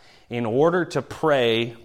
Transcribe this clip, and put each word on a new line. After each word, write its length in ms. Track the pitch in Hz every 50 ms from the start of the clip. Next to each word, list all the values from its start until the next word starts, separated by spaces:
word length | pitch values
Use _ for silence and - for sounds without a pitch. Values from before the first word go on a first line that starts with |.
| - - - - - _
In 160 | 117 120 120
order 400 | 110 110 131 151 170 170 185 165
to 160 | - - 139
pray 760 | 117 - - - - 156 143 135 120 117 113 113 117 120 117 -